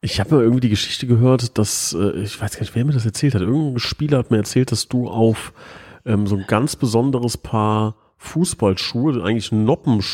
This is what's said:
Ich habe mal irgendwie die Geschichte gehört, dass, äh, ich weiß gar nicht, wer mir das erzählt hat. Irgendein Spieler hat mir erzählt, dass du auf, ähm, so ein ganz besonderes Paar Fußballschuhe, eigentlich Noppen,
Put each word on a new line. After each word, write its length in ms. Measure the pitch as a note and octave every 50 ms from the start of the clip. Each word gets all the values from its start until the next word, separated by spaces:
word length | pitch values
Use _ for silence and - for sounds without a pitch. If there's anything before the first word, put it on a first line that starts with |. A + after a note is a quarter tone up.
Ich 180 | - - - -
habe 160 | G2+ - D#3
mal 80 | C#3+ A#2
irgendwie 180 | A2+ A#2+ B2+
die 100 | B2 A#2
Geschichte 360 | G#2 G#2 - - - - -
gehört, 500 | B2+ B2 A2+ A#2+ B2+ C3 B2 A#2+ A#2 _ -
dass, 380 | G#2+ - - - - - - E2+
äh, 220 | F#2+ G2+ D#2+ -
ich 180 | G2+ G2+ - -
weiß 140 | - G#2 -
gar 80 | - A2
nicht, 120 | - -
wer 100 | A2+ A#2+
mir 80 | D3 D3+
das 140 | B2+ A2
erzählt 300 | A2+ G2+ - - C#3+ C3
hat. 60 | G#2 F#2
Irgendein 360 | F#2 B2 D3+ D#3 D3 B2+ A#2+
Spieler 400 | - - - - D3 D3 C#3+ C3
hat 140 | A#2 - A#2
mir 60 | G#2+
erzählt, 340 | G#2 - - C3 C3 C3 -
dass 160 | A2 - _
du 200 | - B2+ B2 A2+
auf, 440 | F2 A2+ A2+ A2+ A2+ - - - - - - - - - - - - - _
ähm, 220 | - A2 G2+ G#2
so 80 | G2 G#2
ein 120 | G2 F#2+ -
ganz 260 | - G#2 - - -
besonderes 640 | - - B2 G#2+ A2+ A#2+ C#3 C3+ B2+ A#2+ A#2+ A2
Paar 580 | - _ - - A2 G#2+ G#2+ G#2+ G#2+ G#2+ G#2+ G#2+ _ _ _ _ _
Fußballschuhe, 1040 | - - - D#3 F3 - - - - G2+ F#2+ - - - - A#2+ B2 D#3 C#3+ A#2+ F2
eigentlich 300 | F#2 A2 A#2 G2+ - -
Noppen, 500 | G#2+ G#2+ A2 B2+ B2+ - - B2 G#2+ F#2 -